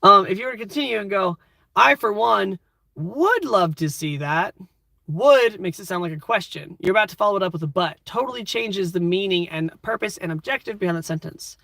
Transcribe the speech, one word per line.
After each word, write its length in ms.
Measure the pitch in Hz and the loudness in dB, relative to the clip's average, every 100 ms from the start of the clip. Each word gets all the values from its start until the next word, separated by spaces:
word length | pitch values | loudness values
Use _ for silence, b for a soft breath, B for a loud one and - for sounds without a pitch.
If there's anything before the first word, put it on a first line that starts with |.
Um, 240 | - 202 381 | 10 8 8
if 100 | 190 | -2
you 80 | 254 | -4
were 60 | |
to 60 | 240 | -8
continue 420 | 214 285 285 226 | -8 -4 -2 -4
and 100 | 202 | -2
go, 280 | 196 185 170 _ _ _ - | 0 0 -2 _ _ _ 4
I, 200 | 247 277 | 6 6
for 180 | 226 | 0
one, 460 | 208 226 220 190 190 _ _ _ - | 0 2 2 0 -4 _ _ _ -10
would 500 | 160 233 359 466 339 | -8 0 2 2 2
love 300 | 220 175 156 | 2 2 0
to 120 | 160 | -4
see 280 | 143 156 143 | -4 -6 -6
that, 380 | 147 156 185 - 185 _ _ _ _ | -2 -2 -2 -4 -20 _ _ _ _
would 540 | 156 254 277 233 214 | 0 6 6 6 0
makes 180 | 185 160 | -8 -8
it 60 | 196 | -6
sound 180 | 180 | -6
like 80 | 175 | -4
a 80 | 160 | -8
question. 560 | - 214 180 - 147 170 | -2 -4 -4 -14 -16 -8
You're 120 | - | 0
about 180 | 196 214 | 2 2
to 60 | - | 0
follow 220 | 208 202 | 0 2
it 60 | |
up 100 | 190 | -2
with 100 | 170 | -4
a 40 | 156 | -4
but. 300 | 139 175 - - | -2 -2 -4 -10
Totally 380 | 226 233 247 | -6 -4 -6
changes 480 | 214 233 226 196 185 | -6 -6 -4 -4 -4
the 80 | 180 | -2
meaning 480 | 170 180 196 180 170 | 0 0 0 -2 -2
and 220 | 160 160 - | -4 -6 -6
purpose 360 | - 220 214 - | -6 -4 -4 -8
and 140 | 180 | -8
objective 480 | 160 - 269 - 208 | -8 -4 -6 -6 -6
behind 180 | 185 170 | -4 -4
that 80 | 160 | -4
sentence. 520 | 160 160 151 - - | -8 -8 -16 -18 -20